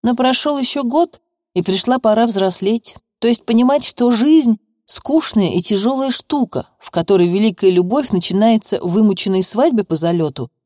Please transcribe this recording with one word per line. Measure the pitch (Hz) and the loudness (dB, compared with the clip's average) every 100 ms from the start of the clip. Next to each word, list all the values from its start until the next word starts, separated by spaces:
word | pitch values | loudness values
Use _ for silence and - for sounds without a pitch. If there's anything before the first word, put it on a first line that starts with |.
Но | 233 | -2
прошел | 240 262 254 302 285 | 0 0 0 -2 -4
еще | 254 285 | -4 -4
год, | 247 285 349 - _ _ _ | -2 0 -2 -4 _ _ _
и | 180 | -4
пришла | 175 185 233 254 | -2 -2 0 0
пора | 220 214 | 2 2
взрослеть, | 233 196 190 180 190 226 - - _ _ | 0 0 -2 -2 -2 -2 -6 -16 _ _
то | 226 | -2
есть | 233 | 0
понимать, | - 233 254 285 | 0 2 4 2
что | - - 240 | -2 0 0
жизнь — | 226 277 320 240 214 _ _ | 2 4 4 4 -2 _ _
скучная | - - - 311 - 226 175 | -14 -12 -2 -2 0 0 0
и | 170 | -2
тяжелая | 180 202 220 262 269 | -2 -2 -2 -2 -4
штука, | 254 - 294 240 - - _ | -4 -4 -2 -2 -4 -10 _
в | - | -8
которой | 175 165 196 175 | -6 0 2 2
великая | 190 220 180 190 | 2 0 2 2
любовь | 180 180 269 262 | 2 2 -2 0
начинается | 185 - 190 226 220 - 202 | -2 0 2 2 2 -2 -6
вымученной | 180 185 214 185 190 190 | -2 2 2 0 -2 -2
свадьбой | 190 214 311 233 | -2 0 0 0
по | 190 | -2
залету, | 160 170 170 156 139 123 _ | -4 -2 -2 -2 -6 -12 _